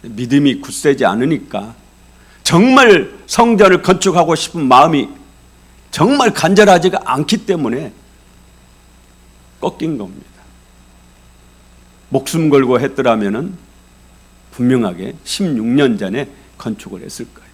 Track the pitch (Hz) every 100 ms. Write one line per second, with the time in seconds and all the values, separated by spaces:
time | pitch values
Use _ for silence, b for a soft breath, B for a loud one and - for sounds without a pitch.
0 | 113 107 123 139 143 123 - - 151 131
1 | 110 104 139 143 - 101 107 117 _ _
2 | _ b b b - 165 240 262 247 180
3 | - - - - 233 220 196 180 180 180
4 | 190 170 165 156 - 170 135 127 156 151
5 | - - - _ _ _ _ _ _ -
6 | 180 285 247 - 160 196 208 180 180 185
7 | - 131 151 - - 180 127 123 139 -
8 | _ _ _ _ _ _ _ _ _ _
9 | _ _ _ _ _ _ - - 165 139
10 | 95 98 - _ - _ _ _ _ _
11 | _ _ _ _ _ _ _ _ _ _
12 | _ 135 135 165 160 143 127 123 135 135
13 | 123 113 101 107 175 - - _ _ _
14 | _ _ _ _ _ - 123 127 107 87
15 | 101 160 - - 190 127 113 131 139 104
16 | 98 113 143 B B _ 117 104 - 95
17 | - - 120 - -